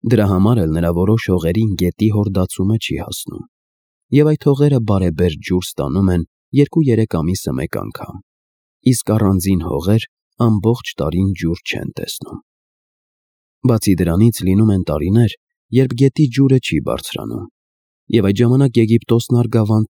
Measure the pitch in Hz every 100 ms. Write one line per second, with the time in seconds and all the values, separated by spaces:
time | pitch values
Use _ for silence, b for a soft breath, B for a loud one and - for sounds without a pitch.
0 | 113 120 101 92 101 120 80 78 85 87
1 | 95 110 - 90 82 95 110 87 90 -
2 | 104 104 101 95 90 - 95 110 - 69
3 | - - - - - _ _ _ _ _
4 | _ 135 151 151 151 135 147 135 110 98
5 | 92 78 90 76 - 90 - - 71 85
6 | 98 87 85 _ _ 135 143 170 143 110
7 | 110 85 78 95 - 64 76 50 50 -
8 | - - _ _ _ _ _ _ 131 123
9 | - 107 101 95 95 92 85 69 87 110
10 | - _ _ _ 120 107 110 120 - -
11 | 76 85 98 98 82 85 - - - -
12 | - - - - _ _ _ _ _ _
13 | _ _ _ _ _ _ 123 113 - 87
14 | 85 87 117 - 90 95 110 98 87 76
15 | 85 110 117 - _ _ _ 120 131 120
16 | 135 - 147 120 135 131 - 80 - 62
17 | - - 55 57 - _ _ _ _ _
18 | _ 113 98 98 120 131 139 117 110 113
19 | - 117 - 120 117 113 104 110 107